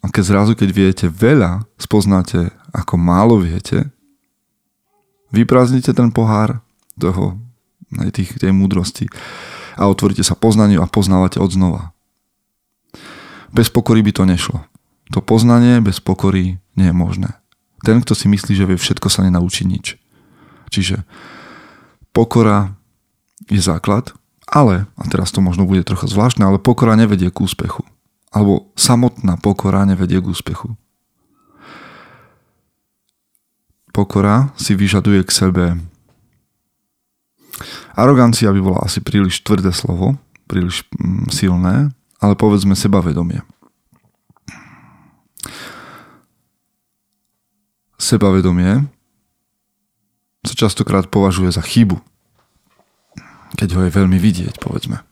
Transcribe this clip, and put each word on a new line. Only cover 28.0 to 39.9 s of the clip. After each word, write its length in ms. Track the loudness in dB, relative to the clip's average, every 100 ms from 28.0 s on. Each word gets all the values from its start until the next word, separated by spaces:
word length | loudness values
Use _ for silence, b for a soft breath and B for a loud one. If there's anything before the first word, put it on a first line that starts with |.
| _ _ _
Alebo 400 | 0 2 2 -2 -6
samotná 640 | 0 2 2 0 -4 0
pokora 480 | -2 0 0 0 2
nevedie 320 | 0 0 -2
k 80 | -2
úspechu. 480 | -8 -8 -10 -10 -14 _ _ _ _ B B B B B B B B B B B B B B _ _ _ _ _ _ _ _ _ _ _ _ _
Pokora 580 | -4 -2 0 2 2 0 -4
si 160 | -4 0
vyžaduje 480 | 0 0 2 2
k 60 | 0
sebe, 320 | 0 0 2 0 -2 -8 _ _ _ _ _ _ _ _ _ _ _ _ _ _ _ B B B B B 0
arogancia 540 | 4 6 4 2 2
by 60 | 2
bola 160 | 0 -2 -4
asi 160 | -6
príliš 400 | -2 0 0 -2
tvrdé 320 | -2 0 0
slovo, 400 | -2 -4